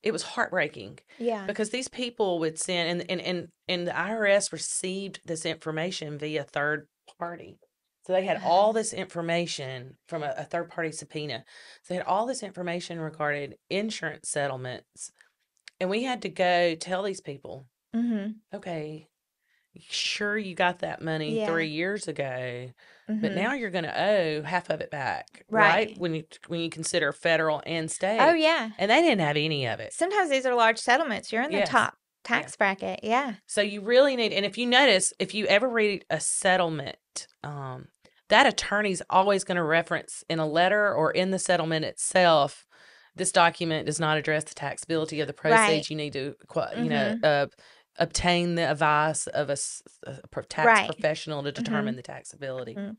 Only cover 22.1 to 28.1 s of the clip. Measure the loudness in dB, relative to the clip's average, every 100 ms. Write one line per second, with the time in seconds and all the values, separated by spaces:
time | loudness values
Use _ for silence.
22.1 | -6 -6 -4 -6 -8 -12 -18 -20 -20 -6
23.1 | -2 -2 0 -2 -2 -4 -4 -4 0 2
24.1 | 2 2 -2 -2 -4 -2 -4 -4 -6 -4
25.1 | -4 -8 -20 _ 4 6 6 0 -2 -4
26.1 | -4 -8 -20 -8 -6 -6 -6 -2 0 0
27.1 | 0 2 2 2 0 -2 -4 -4 -2 0